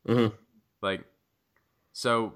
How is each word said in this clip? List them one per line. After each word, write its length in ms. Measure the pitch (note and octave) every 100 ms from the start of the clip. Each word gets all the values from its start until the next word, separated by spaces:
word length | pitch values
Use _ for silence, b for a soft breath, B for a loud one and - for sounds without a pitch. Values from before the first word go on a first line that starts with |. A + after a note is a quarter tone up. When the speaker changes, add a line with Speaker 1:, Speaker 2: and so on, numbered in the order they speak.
| -
Speaker 1:
Mm-hmm. 260 | A#2+ A2 A2 _ _ _ _
Speaker 2:
Like, 220 | G2 F#2+ - _ _ _ _ _ _ _ _
so 420 | - B2 A#2 A2